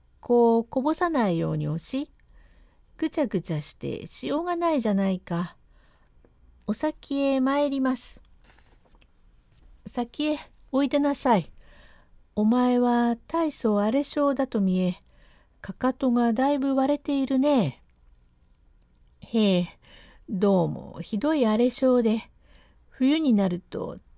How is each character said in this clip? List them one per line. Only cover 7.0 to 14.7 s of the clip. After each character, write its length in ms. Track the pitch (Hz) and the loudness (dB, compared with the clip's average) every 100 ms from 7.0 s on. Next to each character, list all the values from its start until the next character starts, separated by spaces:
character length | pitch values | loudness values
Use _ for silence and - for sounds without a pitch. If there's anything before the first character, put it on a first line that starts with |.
| - 277 | -8 -2
へ 240 | 277 269 | 0 0
参 300 | 262 277 294 | 0 0 0
り 100 | 269 | 0
ま 160 | 262 254 | -2 -4
す。 240 | - - - - _ _ _ _ _ - _ _ _ _ _ _ - - - | -8 -18 -20 -20 _ _ _ _ _ -20 _ _ _ _ _ _ -20 -20 -12
先 400 | - 240 - 302 | -8 -8 -4 -4
へ 120 | 302 - _ - | -4 -8 _ -4
お 120 | 262 | -2
い 60 | 277 | 0
で 100 | 285 | 2
な 160 | 285 | 0
さ 240 | 285 269 214 | 0 2 2
い。 120 | 156 - - - - - - - _ - | 0 -12 -20 -20 -20 -20 -20 -20 _ -2
お 80 | |
前 340 | 214 247 247 247 | 2 4 2 2
は 380 | 240 240 240 233 - | 2 2 0 -2 -4
大 240 | 330 320 | -2 -2
層 300 | - 220 208 | -2 0 0
荒 100 | 208 | 0
れ 120 | 262 | 0
性 320 | 285 - 285 | -2 0 0
だ 120 | 277 269 | 0 -2
と 140 | 220 | 0
見 200 | 190 | 0